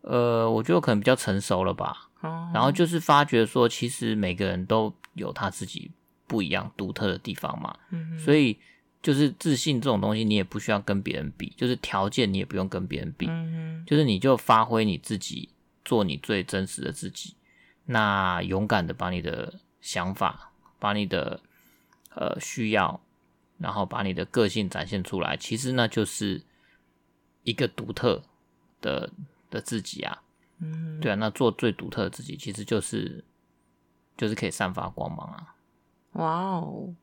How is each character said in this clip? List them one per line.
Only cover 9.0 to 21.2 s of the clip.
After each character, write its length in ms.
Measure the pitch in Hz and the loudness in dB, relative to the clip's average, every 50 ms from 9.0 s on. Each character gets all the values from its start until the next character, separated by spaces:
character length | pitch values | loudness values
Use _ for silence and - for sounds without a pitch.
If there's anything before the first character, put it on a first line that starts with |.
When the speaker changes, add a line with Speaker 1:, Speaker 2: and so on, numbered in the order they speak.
| - | 0
Speaker 1:
就 100 | - 143 | 2 4
是 180 | 135 151 139 - - | 4 4 2 2 0
自 180 | - 165 143 | 2 2 2
信 240 | 127 - 156 143 120 | 2 2 2 0 2
这 80 | 117 139 | 2 2
种 120 | 117 101 | 2 4
东 140 | 98 107 107 | 4 2 2
西， 80 | 110 113 | 2 2
你 100 | 107 107 | 4 4
也 100 | 104 95 | 2 2
不 140 | - - 104 | 0 -4 -8
需 120 | - - | 0 0
要 80 | 110 101 | 0 0
跟 220 | 101 - 101 98 95 | 2 0 -2 0 0
别 140 | 90 - | -2 -4
人 160 | - 73 - - | -4 -6 -6 -8
比， 160 | - - - - | -8 -10 -10 -6
就 100 | - 123 | -2 0
是 80 | 123 127 | 0 0
条 320 | - - - - 98 98 104 | -2 -4 -2 0 2 2 2
件 240 | - - 123 101 98 | 2 2 2 2 2
你 60 | 95 | 0
也 60 | 95 | -2
不 100 | - - | -2 -4
用 140 | 95 - 190 | -4 -4 -2
跟 180 | - 95 92 | -2 -4 -4
别 140 | - 143 - | -4 -6 -6
人 120 | - 156 139 | -6 -6 -6
比。 100 | _ - 170 | _ -4 -4
Speaker 2:
嗯 240 | 165 165 165 160 165 | -2 -4 -4 -4 -6
哼。 340 | 160 160 160 160 160 165 | -6 -6 -8 -10 -10 -4
Speaker 1:
就 100 | - 151 | 2 4
是 80 | 147 156 | 4 4
你 140 | 131 104 92 | 4 2 2
就 180 | 98 135 131 | 4 4 4
发 280 | 117 - - 120 110 110 | 4 4 6 6 6 6
挥 200 | 113 117 110 110 | 4 4 4 4
你 120 | 107 90 73 | 4 2 0
自 200 | - - 110 98 | -2 -4 -6 -4
己， 300 | - - - 65 - - _ _ _ _ _ _ _ | -4 -8 -10 -10 -12 -14 _ _ _ _ _ _ _
做 200 | - 127 113 104 | 0 2 2 2
你 120 | 90 71 71 | 2 -2 -4
最 240 | - - 110 98 90 | -2 -2 0 0 0
真 220 | - - 95 95 | 0 -2 -2 -2
实 160 | 92 - - - | -2 -4 -6 -6
的 100 | - - | -6 -6
自 180 | - - - | -8 -10 -10
己。 240 | - - - - - _ _ _ _ _ _ _ _ _ _ - | -10 -12 -14 -14 -18 _ _ _ _ _ _ _ _ _ _ -2
那 520 | 123 113 107 104 101 98 95 92 90 87 90 | 2 2 4 4 4 4 4 2 2 0 0
勇 240 | 92 92 95 104 | 0 0 0 2
敢 200 | 104 117 101 87 | 2 2 2 2
的 60 | 80 - | 0 -4
把 180 | - - 90 | -4 -4 -4
你 120 | 92 90 - | -2 -2 -4
的 320 | - - 57 57 - - - _ _ _ _ | -4 -4 -4 -6 -10 -10 -16 _ _ _ _
想 340 | - - - 92 87 92 95 | -12 -6 -4 -2 -2 -2 -2
法， 380 | - 98 87 - - - - _ _ _ _ _ _ | 0 -2 -2 -2 -4 -16 -20 _ _ _ _ _ _
把 140 | - 104 101 | -2 0 0
你 140 | 104 104 | 0 0
的， 340 | 92 95 87 | 0 0 -2